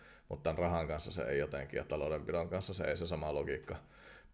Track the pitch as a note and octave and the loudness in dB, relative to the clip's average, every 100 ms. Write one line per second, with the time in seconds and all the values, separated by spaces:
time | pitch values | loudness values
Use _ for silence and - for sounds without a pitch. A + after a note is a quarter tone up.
0 | - - - C#2+ D#2+ D#2+ F2 E2+ D#2 D#2 | -14 -16 -8 -2 0 4 4 4 2 -2
1 | F2+ F2 B1 C#2+ C#2+ C#2 C#2 - C#2 D2 | -2 -2 2 2 2 -2 -2 -4 0 0
2 | D2 D#2 - E2+ E2+ F2+ G2+ F#2 D2+ D2 | 2 0 0 0 0 -2 -2 0 0 2
3 | E2+ D#2+ D2+ D2 C#2 C#2 - - - - | 0 0 0 0 0 -2 -4 -10 -10 -20
4 | - - - | -20 -20 0